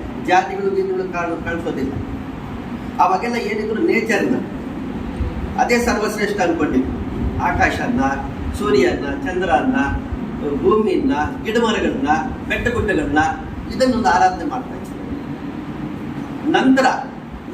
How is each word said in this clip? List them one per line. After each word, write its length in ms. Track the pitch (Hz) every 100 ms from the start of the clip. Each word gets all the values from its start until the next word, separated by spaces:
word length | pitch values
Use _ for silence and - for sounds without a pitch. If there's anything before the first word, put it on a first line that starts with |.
| - - 147
ಜಾತಿಗಳು 440 | 180 185 196 196
ಗೀತಿಗಳು 420 | 190 190 185 180
ಕಾಣ್-, 320 | 175 165 165
ಕಾಣಿಸೋದಿಲ್ಲ. 480 | 175 170 160 139 123 - - - - - - - - 240 - -
ಅವಾಗೆಲ್ಲ 360 | 185 185 240 233
ಏನಿದ್ರು 460 | 208 214 220 208
ನೇಚರ್ನ 520 | 165 226 226 202 - - - - - - - - - - - - - -
ಅದೇ 200 | 240 240
ಸರ್ವಶ್ರೇಷ್ಠ 640 | 233 214 208 - 202 202
ಅನ್ಕೊಂಡಿದ್ರು. 520 | 170 151 143 131 - - - - - -
ಆಕಾಶನ್ನ, 580 | - - - - 262 240 - - - - - -
ಸೂರ್ಯನ್ನ, 480 | 403 370 349 - -
ಚಂದ್ರನ್ನ, 720 | - - 185 185 156 131 131 135 - - - - - 143 139
ಭೂಮಿಯನ್ನ, 540 | 185 214 214 - 131 143 147 -
ಗಿಡಮರಗಳನ್ನ, 640 | 220 233 226 202 160 - - - - - -
ಬೆಟ್ಟ 200 | 214 -
ಗುಡ್ಡಗಳನ್ನ 500 | 226 208 160 143 151 160 - - - - -
ಇದನ್ನೊಂದು 320 | 254 233 -
ಆರಾಧನೆ 420 | - - - 294
ಮಾಡ್ತಾ 240 | - -
ಇದ್ರು. 200 | - - - - - - - - - - - - - - - - - 311
ನಂತರ 360 | - 262 262 254 - - - - - -